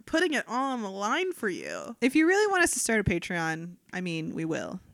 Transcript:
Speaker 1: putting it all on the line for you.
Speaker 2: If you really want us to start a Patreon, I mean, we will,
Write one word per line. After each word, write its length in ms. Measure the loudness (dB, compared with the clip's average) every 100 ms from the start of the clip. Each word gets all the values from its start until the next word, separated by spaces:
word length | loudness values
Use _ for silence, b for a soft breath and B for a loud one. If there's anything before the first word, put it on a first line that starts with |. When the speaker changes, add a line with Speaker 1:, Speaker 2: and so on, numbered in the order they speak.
| -2
Speaker 1:
putting 260 | 2 2
it 100 | 0 -2
all 240 | -2 -2
on 100 | -2
the 60 | -4
line 420 | -4 -2 0 -2
for 160 | -2 -4
you. 480 | -4 -6 -8 -8 0
Speaker 2:
If 140 | 2 6
you 100 | 6
really 200 | 6 4
want 120 | 4
us 80 | 2
to 60 | 2
start 220 | 0 2
a 40 |
Patreon, 680 | 2 0 -2 -4 -2 -4 -6 -14 _
I 80 | -8
mean, 340 | -4 -4 -4
we 100 | -4
will, 360 | -4 -4 -4 -10 -14